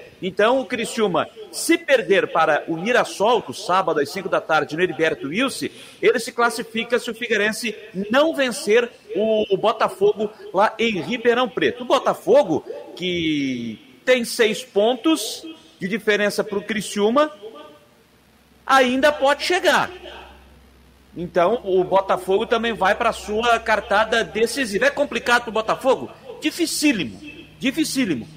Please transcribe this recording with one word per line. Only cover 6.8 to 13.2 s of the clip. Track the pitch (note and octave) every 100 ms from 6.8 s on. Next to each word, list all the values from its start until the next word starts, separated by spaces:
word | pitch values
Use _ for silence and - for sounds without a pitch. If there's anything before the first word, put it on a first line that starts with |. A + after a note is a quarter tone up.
| A3+ A#3+
se | -
o |
Figueirense | A3+ A#3 G#3+ G#3+ G#3 A#3 - - F3+ G#3
não | C4 D#4+
vencer | C#4 C4 G3+ G3+ A#3 A#3+ - - E3
o, | A3 G#3+ G#3+
o | F#3
Botafogo | G#3+ - G#3+ G3 G3+ G#3 G#3 - -
lá | F3+ G#3+ -
em | A3+ F#3+
Ribeirão | C#3+ A#3+ A#3+ A#3 B3+
Preto. | - C#3 -
O | B3
Botafogo, | C#4 - - E3+ C4+ G#3 C3 - - - -
que | F3+ F3